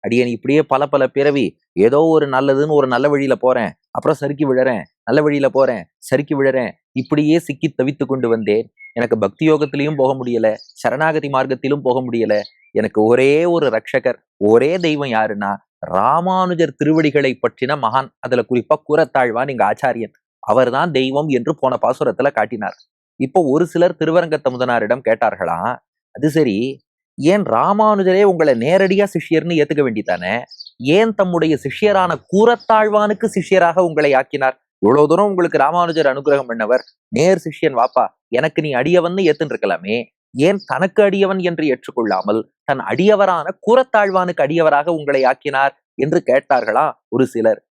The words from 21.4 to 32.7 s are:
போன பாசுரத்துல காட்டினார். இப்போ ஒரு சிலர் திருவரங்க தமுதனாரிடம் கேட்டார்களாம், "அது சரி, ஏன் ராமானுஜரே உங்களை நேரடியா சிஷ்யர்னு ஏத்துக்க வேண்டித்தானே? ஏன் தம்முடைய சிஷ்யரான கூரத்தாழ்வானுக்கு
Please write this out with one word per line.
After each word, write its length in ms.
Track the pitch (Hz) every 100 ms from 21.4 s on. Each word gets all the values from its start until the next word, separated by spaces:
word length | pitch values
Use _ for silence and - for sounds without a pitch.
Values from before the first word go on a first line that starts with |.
| 131 151
போன 180 | 131 123 110
பாசுரத்துல 460 | 131 135 98 139 117
காட்டினார். 380 | 107 117 98 - _ _ _ _
இப்போ 200 | 131 185 151
ஒரு 120 | 147 170
சிலர் 280 | 175 175 170
திருவரங்க 360 | 156 170 170 151 131
தமுதனாரிடம் 600 | 123 123 120 107 120 110
கேட்டார்களாம், 640 | 110 110 101 85 85 107 127 _ _ _ -
"அது 140 | 151 151
சரி, 220 | 139 98 127 135 _ _ _ -
ஏன் 260 | 143 208 160
ராமானுஜரே 680 | 110 156 202 214 202 185 185 202
உங்களை 220 | 175 156 117 123
நேரடியா 400 | 190 196 202 202
சிஷ்யர்னு 440 | 170 - 160 165 165
ஏத்துக்க 220 | 147 139 131
வேண்டித்தானே? 480 | 107 95 90 90 113 127 - - _ 127 180
ஏன் 140 | 226 208
தம்முடைய 340 | 190 170 160 143
சிஷ்யரான 480 | 139 - 208 196 180 147 _
கூரத்தாழ்வானுக்கு 960 | 190 233 233 -